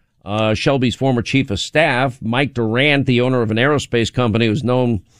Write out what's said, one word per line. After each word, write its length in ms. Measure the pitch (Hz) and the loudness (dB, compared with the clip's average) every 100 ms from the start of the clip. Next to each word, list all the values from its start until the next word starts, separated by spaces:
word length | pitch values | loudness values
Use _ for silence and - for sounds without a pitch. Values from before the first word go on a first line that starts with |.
| _ _ | _ _
uh, 300 | 92 107 110 | -6 -2 0
Shelby's 420 | 107 156 139 123 - | 0 0 2 0 0
former 280 | 135 123 | 0 0
chief 260 | - 135 131 | 0 -2 0
of 100 | 98 | -4
staff. 600 | - 156 160 123 135 - | -2 0 2 2 -2 -4
Mike 320 | 110 123 147 | -4 -2 -2
Durant, 540 | 120 113 117 147 139 131 | -2 -2 0 2 2 2
the 140 | 120 | 2
owner 200 | 123 127 | 2 0
of 80 | 110 | 0
an 80 | 110 | 0
aerospace 560 | 135 143 - 120 110 | 2 0 0 -2 0
company 320 | - 120 113 117 | 0 0 2 0
who's 180 | 104 | 0
known 380 | 120 127 123 104 - | 0 0 0 -2 -6